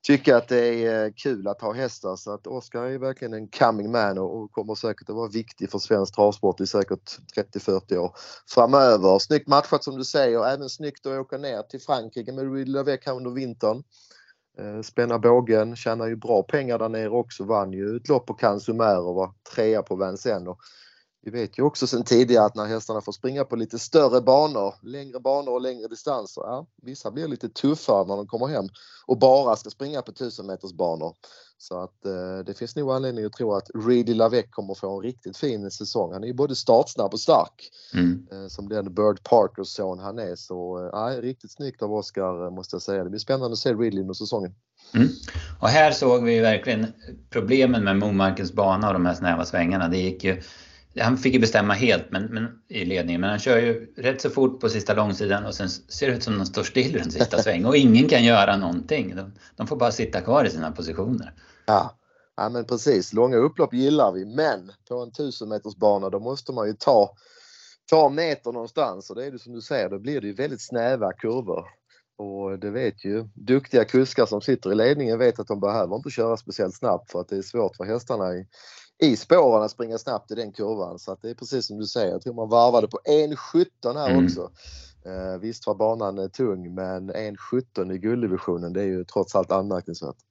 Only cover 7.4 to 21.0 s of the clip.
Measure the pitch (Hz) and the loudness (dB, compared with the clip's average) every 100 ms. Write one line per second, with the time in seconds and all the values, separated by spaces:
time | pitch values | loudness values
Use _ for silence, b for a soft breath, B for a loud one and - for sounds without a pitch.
7.4 | 104 101 - 95 - 90 90 B B B | -6 -6 -2 -2 -2 -2 -4 B B B
8.4 | B - 117 139 131 110 95 95 - 151 | B 4 6 8 8 8 8 6 4 0
9.4 | - 143 147 147 - 135 131 151 131 117 | 4 2 4 0 -2 -10 -4 0 2 2
10.4 | 113 139 135 - 151 139 139 135 131 135 | 0 -2 -6 -10 -10 -10 -8 -8 -8 -10
11.4 | 143 113 110 131 - 131 113 - 113 131 | -8 -8 -10 -10 -4 -4 -4 -10 -10 -8
12.4 | 135 135 131 139 139 135 - 127 127 123 | -6 -6 -4 -4 -2 -4 -4 -8 -8 -8
13.4 | 131 113 110 120 - b b b b b | -8 -4 -2 -2 -8 b b b b b
14.4 | b - 104 107 110 - 120 117 117 123 | b -16 -14 -12 -6 -2 0 4 6 6
15.4 | 120 110 110 117 120 113 113 113 110 107 | 4 2 2 -2 -4 -4 -4 -6 0 0
16.4 | 92 147 131 117 110 110 110 120 120 - | 2 -2 0 -2 -2 -4 -2 -2 -4 -6
17.4 | 98 107 95 95 101 117 123 135 - 117 | -2 -2 -2 -4 -6 -4 0 0 0 0
18.4 | 117 101 107 113 113 92 87 90 95 98 | 0 0 -2 0 2 2 0 -2 -4 -6
19.4 | - - 110 107 95 92 95 98 123 101 | -10 -2 0 0 -2 -4 -4 -4 -4 -4
20.4 | 87 90 b b b b | -6 -14 b b b b